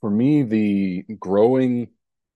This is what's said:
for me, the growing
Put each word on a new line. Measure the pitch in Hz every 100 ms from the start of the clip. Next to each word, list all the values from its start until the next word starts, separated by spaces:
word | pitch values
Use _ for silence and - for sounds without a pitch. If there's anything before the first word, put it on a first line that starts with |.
for | 107
me, | 104 131 151
the | 120 107 104 101 95 90 - 104
growing | 92 98 113 131 127 120 117 _ _ _ _